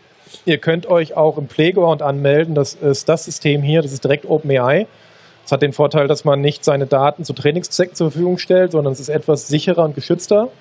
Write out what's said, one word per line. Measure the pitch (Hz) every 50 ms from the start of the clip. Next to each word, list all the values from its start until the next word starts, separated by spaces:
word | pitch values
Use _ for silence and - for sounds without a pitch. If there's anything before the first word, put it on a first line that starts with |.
| _ _ _ _ _ - - - -
Ihr | 180 156 147
könnt | - 165 165 170 170 -
euch | 180 170 160 - - -
auch | 156 156 151 156
im | 143 -
Playground | - - 156 175 190 196 175 165 160 143
anmelden. | 151 143 139 139 143 139 143 151 165 165 156
Das | 147 139 - -
ist | - - 143 139 - - -
das | 160 165 -
System | 175 156 - - 156 143 147
hier, | 143 143 156 165
das | 151 139
ist | 139 131 -
direkt | 135 143 147 - -
Open | 165 151 - 143 135 127
A | 123 127 143
I. | 185 214 - _ _ _ _ _ - - - _ _ _ -
Es | 143
hat | 123
den | 147 143
Vorteil, | 135 - 147 139 - 156 143 139
dass | 151 - -
man | 156 139 139
nicht | 139 147 147 - -
seine | 160 143 139 139 -
Daten | 143 131 135 147 - - 156
zu | -
Trainingszwecken | 131 - - 147 156 180 - - - - 180 180 -
zur | - 170 156
Verfügung | 143 160 175 180 180 180
stellt, | - - 185 185 185 175 165
sondern | 156 143 139
es | 135 135
ist | 135 151
etwas | 147 143 - - 151 135 - -
sicherer | 143 196 - 190 175 175 165
und | 151 143
geschützter. | 139 - - 175 - - - 214 208 226 262 - -